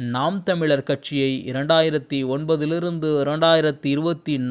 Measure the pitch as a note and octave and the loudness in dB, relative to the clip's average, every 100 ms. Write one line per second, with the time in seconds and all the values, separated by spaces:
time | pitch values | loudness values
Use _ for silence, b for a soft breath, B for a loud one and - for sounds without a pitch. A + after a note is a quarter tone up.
0 | B2 B2 D3 G3 F3+ F3 D#3 C#3+ - C#3+ | -6 -2 -2 -2 -2 0 2 0 0 -4
1 | - C#3+ C3+ C3 - B2+ D3 E3 D#3+ D3+ | -4 -2 0 -2 -4 -4 2 2 4 0
2 | C#3 C#3+ C3 C3+ D#3 D#3+ D3+ E3 F3 E3+ | -2 -4 -2 -2 0 0 0 -2 -2 -4
3 | D#3 D3+ C#3 D#3 E3 E3 D#3 C#3+ C#3+ C#3 | 0 0 0 2 4 6 4 0 -2 0
4 | D#3+ E3 - C#3+ B2 | 0 -4 -4 -4 -2